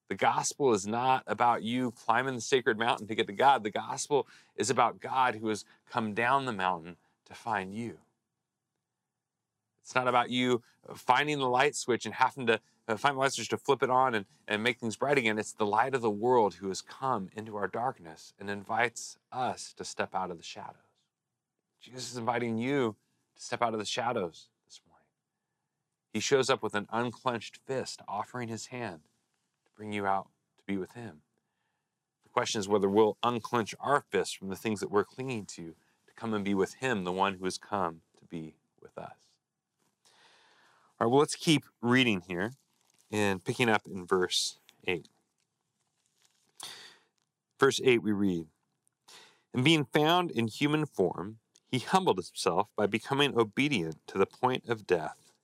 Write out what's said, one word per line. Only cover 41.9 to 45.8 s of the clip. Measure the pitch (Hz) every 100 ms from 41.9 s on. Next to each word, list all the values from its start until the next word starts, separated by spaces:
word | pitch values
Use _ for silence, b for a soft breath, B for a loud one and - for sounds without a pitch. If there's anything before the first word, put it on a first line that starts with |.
| 123 123 98 87
here | 87 104 139 _ _ _ _ _
and | 107 104 95
picking | - 123 120
up | 107 -
in | 92 90
verse | 95 90 - - - _ _ -
eight. | 87 - _ _ _ _ _ _ _